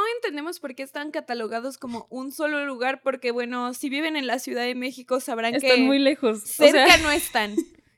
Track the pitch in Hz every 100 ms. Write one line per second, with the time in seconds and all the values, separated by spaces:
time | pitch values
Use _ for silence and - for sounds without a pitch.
0 | 427 466 453 294 311 349 277 254 269 294
1 | 302 311 294 240 214 226 254 254 254 233
2 | - 254 269 262 302 294 285 247 254 269
3 | 269 262 247 240 240 247 247 254 285 277
4 | 320 311 254 247 269 247 240 254 254 254
5 | 240 254 269 226 226 254 269 254 262 277
6 | 277 302 240 220 - - 294 294 277 330
7 | 311 294 - 233 208 214 349 _ _